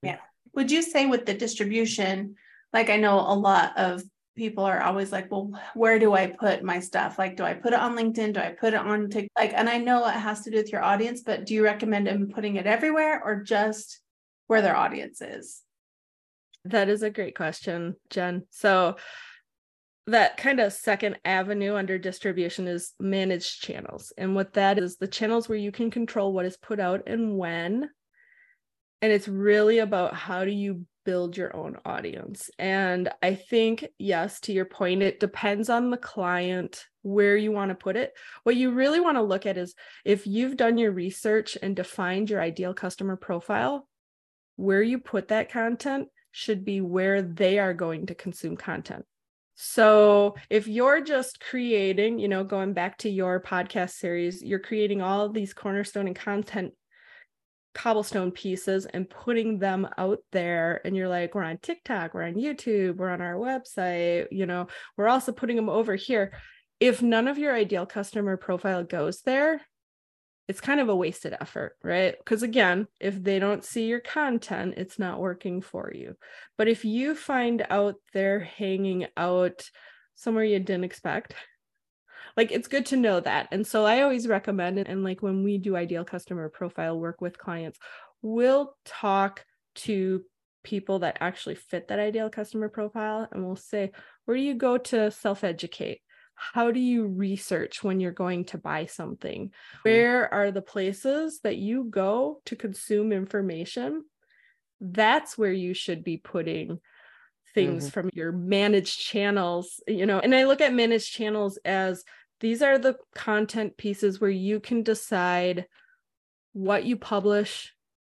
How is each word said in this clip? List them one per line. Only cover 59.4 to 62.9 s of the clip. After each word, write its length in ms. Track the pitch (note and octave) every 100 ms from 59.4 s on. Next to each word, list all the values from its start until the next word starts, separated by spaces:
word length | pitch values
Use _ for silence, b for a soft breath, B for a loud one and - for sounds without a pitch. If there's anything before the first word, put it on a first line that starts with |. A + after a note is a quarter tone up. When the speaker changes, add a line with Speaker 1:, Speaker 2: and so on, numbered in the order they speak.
| A3 G#3
Speaker 2:
them 300 | G3 F#3+ F#3+ -
out 200 | F#3 G#3+ -
there. 480 | F#3+ F3 E3+ E3 E3+
And 120 | - F#3+
you're 120 | F#3
like, 260 | F3+ E3+
"We're 100 | G#3
on 140 | E3 F3
TikTok, 540 | - E4+ - G#3+ E3
we're 120 | F3+
on 100 | E3+
YouTube, 640 | F#3 C#4+ C#4+ A#3+ G#3 F#3